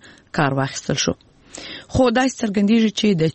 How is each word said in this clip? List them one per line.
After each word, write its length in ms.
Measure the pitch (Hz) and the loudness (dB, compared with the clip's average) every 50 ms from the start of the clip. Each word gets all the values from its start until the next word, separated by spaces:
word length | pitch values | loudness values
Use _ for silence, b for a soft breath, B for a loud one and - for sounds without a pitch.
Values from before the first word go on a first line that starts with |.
| B B B B B B | B B B B B B
کار 300 | - - 151 139 135 135 | -2 0 0 0 0 -2
واخیستل 420 | 135 135 - - - - 151 131 - | -4 -4 -6 -8 -6 -6 -4 -2 -2
شو. 160 | - - - _ _ _ B B B B B B B B B B | -4 -4 -6 _ _ _ B B B B B B B B B B
خو 160 | B - 247 262 247 | B 0 2 2 4
داسې 260 | 220 254 262 262 - - | 4 2 0 0 -2 -2
څرګندیږي 500 | - 214 185 214 202 202 226 233 220 214 - - | -6 -2 0 0 2 4 4 4 4 2 0 0
چې 80 | - 208 196 160 | 0 0 2 2
د 20 | 160 160 | 0 -2